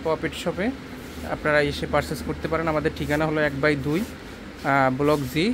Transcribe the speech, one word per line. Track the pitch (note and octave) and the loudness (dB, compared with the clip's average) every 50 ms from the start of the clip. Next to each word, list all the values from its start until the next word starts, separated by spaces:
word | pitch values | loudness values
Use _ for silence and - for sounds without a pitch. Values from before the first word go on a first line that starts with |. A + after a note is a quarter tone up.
| - | 0
Puppet | D#3+ D#3+ D3+ - D#3 C#3 - - | 0 -2 0 -2 -4 -6 -4 -4
শপে, | F3+ E3 E3+ F#3 A#3 C4+ - - - - - - - - - - D#3 - | -4 -2 0 -2 -2 -2 -4 -10 -12 -14 -14 -12 -12 -12 -10 -6 -6 -6
আপনারা | C#3 - D3+ D3 D3 | -2 0 4 4 4
এসে | D3 C#3+ C#3 - E3 D3+ D#3 | 4 4 0 -2 -4 0 2
purchase | D3 C#3 - D#3+ C3+ - - | 2 2 2 -4 -6 -4 -6
করতে | D3+ C#3+ - D#3+ | -6 -4 -4 -2
পারেন। | D#3+ D#3+ E3 E3 | -2 0 0 2
আমাদের | D#3 D3+ D3 D#3 D#3 - | 0 2 0 0 -2 -2
ঠিকানা | C#3+ C#3 D3 D3 D#3 D#3 | -2 0 0 2 2 2
হলো | D#3 D#3 | 2 2
এক | D3+ D3 C3+ C#3 | 0 0 0 2
বাই | C#3 D3+ D3+ D3 C3 D3 | 2 2 2 2 0 0
দুই, | D3 F3 | 0 0
আহ, | A3+ - - - - - - - - - - - - D3+ C#3 C#3 C3+ C3 B2+ C3 | 0 -2 -8 -14 -14 -14 -14 -14 -14 -14 -14 -6 0 2 4 6 6 4 4 4
block | D3 D3 D3+ D3 C#3 B2+ B2 | 4 4 4 2 2 -2 0
জি | D3+ E3 A3 | 0 2 2